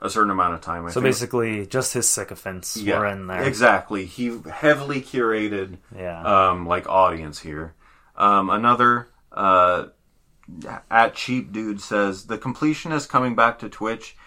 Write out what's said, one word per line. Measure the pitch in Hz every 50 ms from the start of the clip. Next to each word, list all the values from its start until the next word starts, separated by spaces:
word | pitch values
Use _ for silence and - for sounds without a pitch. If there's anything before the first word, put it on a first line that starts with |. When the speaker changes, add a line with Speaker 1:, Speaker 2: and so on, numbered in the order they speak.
Speaker 1:
a | - 104
certain | - 110 107 104
amount | 98 95 90 87 85
of | 82 -
time, | - 85 85 85
I | 85
Speaker 2:
So | 85 123
Speaker 1:
think. | 127
Speaker 2:
basically, | 131 127 - 123 - - 120 117 113 107 104 101
just | 92 - 131 127 - -
his | 127 110 -
sycophants | - - 98 - 98 - - 98 92 92 87 - -
Speaker 1:
Yeah, | 117 107 101 101 107
Speaker 2:
were | 104
in | 101 98 98 95
there. | 92 92 90 -
Speaker 1:
exactly. | 135 127 110 123 117 104 95 - - 107 98 92
He | 90 - - 123 120 117 113 - -
heavily | - - - 151 151 139 143 139 143 135 123
curated, | - - 131 120 113 113 107 107 107 104 98 95 95 90 87 _ _ 113
Speaker 2:
Yeah. | 98 92 90 85 82 82
Speaker 1:
um, | 92 101 98 95 92 90 90 87
like, | 85 85 92 - -
audience | - 95 92 92 82 80 80 76 73 -
here. | - 80 76 76 80 82 - _ _ _ _ _ _ _ _
Um, | - 101 104 101 98 98 92
another, | 95 104 117 120 120 117 123 120 120 120 117 - _ _ _ _ -
uh, | - 101 95 92 92 90 90 90 85 - - - _ _ _ _ _ _ _ _ _ _ - 90 82 76 - - - - -
at | - 113 117 113 -
Cheap | - - - 127 127 110 - 101
Dude | 110 110 110 104 101
says, | - - 110 104 101 98 95 92 -
"The | - 113 107
completionist | - 127 120 - 151 151 156 - - 170 156 147 139 -
coming | - 131 127 127 117
back | 107 117 117 117 -
to | - 104
Twitch | - - 107 110 113 110 - - - - -